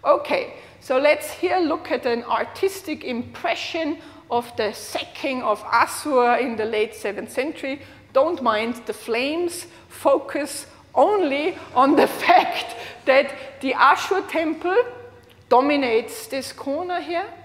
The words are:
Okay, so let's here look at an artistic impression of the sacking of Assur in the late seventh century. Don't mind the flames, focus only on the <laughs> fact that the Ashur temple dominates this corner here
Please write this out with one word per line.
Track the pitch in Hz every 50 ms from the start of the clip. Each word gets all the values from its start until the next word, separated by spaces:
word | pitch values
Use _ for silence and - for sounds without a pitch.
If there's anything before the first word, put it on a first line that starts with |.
| -
Okay, | - 285 269 - - 254 180 - - - - - - - -
so | - - 262
let's | 262 285 294 302 302 - 294
here | - - - 370 370 370
look | 349 285 320 320 - -
at | 320 - -
an | 247 233 233 233
artistic | - 233 - 240 - - - - 392 381 - - 311 302 - -
impression | 247 247 233 240 - - - - 277 - - - - - 330 330 294 330 - - - - - - -
of | 240 240 240 240 -
the | - 220 208 220
sacking | - - - - - 285 - - - - 277 262 254
of | 226 226 208 208 - -
Assur | 226 233 254 - - - - 302 277 254 240 240 240
in | 233 247 262 226
the | 214 220
late | 220 226 214 214 214 -
seventh | - - 208 208 214 233 233
century. | - 285 269 320 302 - - 269 269 277 - - - - - _ -
Don't | 269 285 320 349 - 247
mind | 233 220 208 226 233 240 - -
the | - 208
flames, | - - - 220 233 254 285 311 339 349 349 - - - - - - -
focus | _ - - - 277 277 - - - - 294 294 - - - - - - - - - -
only | - 277 381 427 403 359 285 269 285 302 359 339 - - - -
on | 247 269 269 302
the | - 269
<laughs> | - - - -
fact | - 349 359 - - - - - - - - - - - - -
that | 294 262 269 285 277 - - - - - -
the | 262 269 -
Ashur | - 240 277 - - - - 381 381 381
temple | - - 320 330 311 311 320 - 349 370 466 480 - - - - - - - - - - - -
dominates | _ 240 247 269 285 294 285 269 240 220 226 226 - - - -
this | - 262 269 254 -
corner | - - - 277 277 311 359 359 359 349
here | 302 294 349 339 392 440 - -